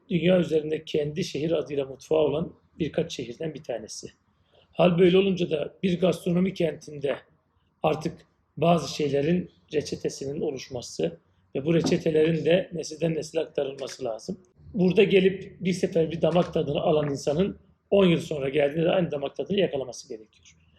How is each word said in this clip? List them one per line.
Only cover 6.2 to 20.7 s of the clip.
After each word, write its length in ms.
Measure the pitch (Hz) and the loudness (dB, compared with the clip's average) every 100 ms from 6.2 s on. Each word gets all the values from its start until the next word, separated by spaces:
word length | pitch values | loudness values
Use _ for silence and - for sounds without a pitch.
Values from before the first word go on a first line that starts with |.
| - 175 190 | 0 0 0
kentinde 640 | 190 165 151 - 147 139 127 - _ _ _ _ _ | 0 -2 -4 -12 -6 -4 -4 -8 _ _ _ _ _
artık 440 | 160 151 165 - _ _ _ - | -2 0 -4 -8 _ _ _ 0
bazı 380 | 165 170 143 | 2 2 0
şeylerin 560 | - 147 139 143 180 - _ _ | -4 0 0 2 0 -2 _ _
reçetesinin 680 | 151 - - 151 - 139 147 | -4 -4 -4 -6 -6 -8 -4
oluşması 800 | 160 135 - 131 - - 165 - _ _ _ | -4 -6 -8 -12 -10 -4 -4 -6 _ _ _
ve 100 | 143 | -6
bu 100 | 139 | 0
reçetelerin 720 | 170 - 175 170 156 160 165 | 2 2 0 2 2 4 2
de 260 | 143 175 - | 2 2 0
nesilden 420 | 165 143 151 165 | -8 -10 -4 -2
nesile 260 | 160 - 160 | -2 -4 -4
aktarılması 640 | 156 - 139 135 127 - | -4 -2 -4 -4 -10 -8
lazım. 360 | 127 110 - 202 - _ - | -8 -8 -8 -12 -12 _ -8
Burada 300 | 226 185 175 | 0 2 6
gelip 520 | 190 190 185 185 - - | 6 6 4 0 -8 -8
bir 120 | 180 | -4
sefer 380 | 175 180 165 156 | -2 0 0 0
bir 120 | 160 | 0
damak 320 | 160 170 170 | 2 2 2
tadını 260 | 170 139 151 | 0 -2 -2
alan 300 | 180 151 147 | 2 2 0
insanın 480 | 139 - 147 202 - _ _ - | -2 -2 0 0 -2 _ _ 2
on 160 | 196 190 | 4 6
yıl 140 | 165 | 4
sonra 280 | - 156 135 | 0 -6 -2
geldiğinde 360 | 143 143 156 | 2 2 2
de 60 | 165 | 2
aynı 200 | 190 165 | 2 0
damak 260 | 143 139 - | -2 -6 -6
tadını 240 | 147 202 | -4 0
yakalaması 480 | 165 139 127 113 - | 2 0 -6 -10 -14
gerekiyor. 480 | 113 110 _ _ _ _ | -14 -16 _ _ _ _